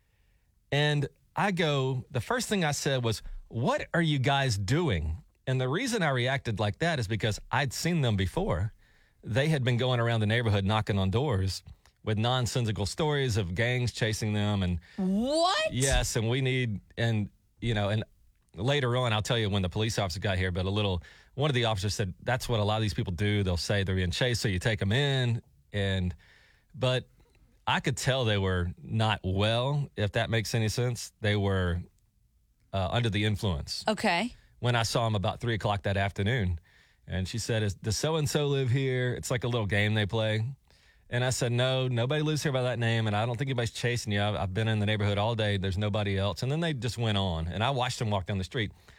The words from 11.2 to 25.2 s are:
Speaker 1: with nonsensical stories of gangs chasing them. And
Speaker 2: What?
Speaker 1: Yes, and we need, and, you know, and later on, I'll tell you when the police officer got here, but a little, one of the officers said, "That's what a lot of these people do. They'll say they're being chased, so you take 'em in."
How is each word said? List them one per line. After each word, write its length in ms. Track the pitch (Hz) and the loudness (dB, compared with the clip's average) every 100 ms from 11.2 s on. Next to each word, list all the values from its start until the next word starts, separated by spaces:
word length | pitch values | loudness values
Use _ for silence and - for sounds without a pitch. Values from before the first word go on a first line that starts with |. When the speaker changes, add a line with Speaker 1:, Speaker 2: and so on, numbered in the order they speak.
| 147 98 95 - - - - _ | 0 0 0 -4 -12 -20 -20 _
Speaker 1:
with 140 | 104 107 | -4 0
nonsensical 680 | 117 127 117 131 113 98 101 | 2 2 0 0 0 0 -4
stories 520 | - 151 143 131 107 | 0 0 0 0 0
of 180 | 87 90 | -2 0
gangs 360 | 117 123 123 | 0 0 -2
chasing 420 | - 110 107 110 | -2 -2 0 -2
them. 280 | 104 104 104 | 0 0 2
And 160 | 90 87 - - | 0 -2 -4 -4
Speaker 2:
What? 760 | 185 196 254 311 349 508 640 | 0 0 2 2 2 2 -2
Speaker 1:
Yes, 420 | 123 135 127 120 123 | 0 2 2 2 0
and 140 | 113 | 0
we 120 | 131 | 0
need, 380 | 131 131 123 95 - - | 0 0 -2 -4 -8 -4
and, 320 | 117 110 101 - _ _ | 0 0 -2 -8 _ _
you 140 | 117 | -2
know, 160 | 107 101 | 0 0
and 140 | 107 - _ _ _ _ 82 | 0 -4 _ _ _ _ -4
later 400 | 117 147 127 123 | 0 0 2 0
on, 160 | 123 | 2
I'll 80 | 107 | 0
tell 140 | - 120 | 0 0
you 120 | 104 | 2
when 140 | 101 | 0
the 60 | 92 | 0
police 280 | 107 110 - | 0 0 0
officer 220 | 98 90 | -2 -2
got 180 | 104 92 | -2 0
here, 140 | 92 | 0
but 140 | 87 95 | 0 0
a 40 | |
little, 320 | 104 101 87 - - - | 0 0 -2 -6 -20 -14
one 160 | - 147 | -2 0
of 60 | 123 | 2
the 100 | 113 | 2
officers 300 | 104 101 - | 0 -2 -2
said, 180 | 95 - | -4 -4
"That's 240 | - 123 - | -4 -2 0
what 120 | 117 | 0
a 40 | |
lot 120 | 104 110 | 2 2
of 40 | |
these 100 | 107 | 0
people 200 | - 98 | -2 -4
do. 300 | 82 104 104 | 0 2 2
They'll 140 | 95 85 | 2 0
say 260 | - 101 | 0 0
they're 120 | 95 95 | 2 0
being 160 | 90 | 0
chased, 300 | - 127 117 | 0 0 0
so 60 | 117 | 0
you 120 | 90 | 0
take 220 | 120 107 | 0 0
'em 100 | 101 | 0
in." 500 | 123 143 135 | 2 2 0